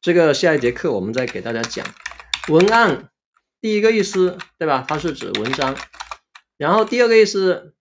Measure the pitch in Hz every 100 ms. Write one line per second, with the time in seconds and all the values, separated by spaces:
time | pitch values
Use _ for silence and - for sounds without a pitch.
0 | - 175 160 143 175 151 120 120 170 110
1 | 92 120 127 - 104 113 117 - - -
2 | - - - - - 156 196 226 226 139
3 | - _ _ _ _ _ 220 208 220 226
4 | 196 190 180 180 - _ 160 135 131 151
5 | 165 135 104 101 110 135 135 135 - -
6 | - - _ - _ _ 143 208 220 240
7 | 240 226 208 208 190 175 - _